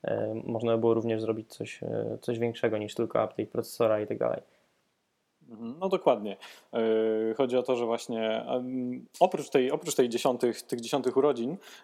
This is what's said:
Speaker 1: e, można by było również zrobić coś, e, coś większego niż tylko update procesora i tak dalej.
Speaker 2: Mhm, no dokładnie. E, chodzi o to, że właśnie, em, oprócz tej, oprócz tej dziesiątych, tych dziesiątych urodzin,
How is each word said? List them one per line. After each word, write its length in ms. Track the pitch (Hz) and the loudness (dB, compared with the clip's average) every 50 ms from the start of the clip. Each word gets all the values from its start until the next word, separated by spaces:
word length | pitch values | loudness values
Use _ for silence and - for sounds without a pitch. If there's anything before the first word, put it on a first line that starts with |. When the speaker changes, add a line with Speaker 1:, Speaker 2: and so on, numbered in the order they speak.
| - | -2
Speaker 1:
e, 380 | - - 107 110 107 110 113 - | -2 -2 -2 -2 -4 -4 -6 -6
można 260 | - 117 110 120 117 | -4 -4 -2 2 2
by 60 | 113 | 2
było 160 | 117 113 117 113 | 4 4 4 4
również 280 | 117 110 117 110 110 | 4 2 0 -2 0
zrobić 280 | 113 110 110 110 110 _ | 0 -2 -2 -4 -6 _
coś, 340 | - - 113 110 - - 120 | -12 -10 -10 -10 -10 -10 -8
e, 340 | 120 113 110 110 113 113 110 | -4 -4 -4 -4 -4 -6 -6
coś 180 | - - 120 113 | -4 -4 -2 -2
większego 380 | 117 117 113 - - 117 110 | -2 -2 -2 0 -2 0 0
niż 180 | 107 107 107 - | -2 -4 -6 -4
tylko 280 | - 117 107 - 110 107 | -4 -4 0 0 0 0
update 220 | 107 - - 113 | 0 -2 -6 -6
procesora 560 | - - 117 117 - - - 120 110 107 107 | -4 -4 -6 -6 -6 0 2 2 4 4 2
i 60 | 107 | 0
tak 100 | 104 107 | -4 -2
dalej. 240 | - - 60 - - - _ _ _ _ _ _ _ _ _ _ _ _ _ _ _ _ _ _ _ _ - | -2 0 -2 -2 -4 -8 _ _ _ _ _ _ _ _ _ _ _ _ _ _ _ _ _ _ _ _ -20
Speaker 2:
Mhm, 260 | 117 107 117 113 131 165 | -16 -12 -12 -12 -8 -4
no 100 | 190 196 | -2 0
dokładnie. 480 | 190 180 - 160 127 104 101 104 98 - - - - - _ _ - | 0 4 4 4 4 4 0 -8 -8 -10 -14 -20 -20 -20 _ _ 0
E, 60 | 120 113 110 110 110 110 110 110 110 110 110 110 | 2 2 4 4 4 4 2 2 2 0 0 2
chodzi 240 | - 135 123 123 | 0 0 2 2
o 60 | 127 123 | 0 2
to, 120 | - 127 | 2 0
że 100 | 120 120 | 0 2
właśnie, 560 | 113 113 117 - - 120 113 113 110 110 117 120 | 0 -2 -2 -2 -6 -4 -2 0 0 -2 -2 -2
em, 600 | 127 127 127 127 127 127 127 123 123 127 127 - _ _ - | -2 -2 -2 -2 -4 -4 -4 -4 -4 -6 -8 -12 _ _ 2
oprócz 300 | 170 190 - 180 139 - | 2 4 4 -2 -6 2
tej, 220 | - 139 127 131 | 2 2 4 4
oprócz 240 | 147 160 165 160 - | 0 -2 -4 -2 2
tej 140 | - 127 120 | 2 2 4
dziesiątych, 520 | 113 120 - 135 123 120 - 120 107 - | 2 0 0 0 0 2 0 0 0 -2
tych 200 | - - - 120 | -6 -8 -8 -6
dziesiątych 360 | 117 110 - 139 123 127 113 | -4 -4 -4 0 0 2 2
urodzin, 400 | 135 135 147 131 117 117 131 170 196 - - - - | 4 4 4 2 2 -2 -4 -4 -8 -12 -20 -20 -20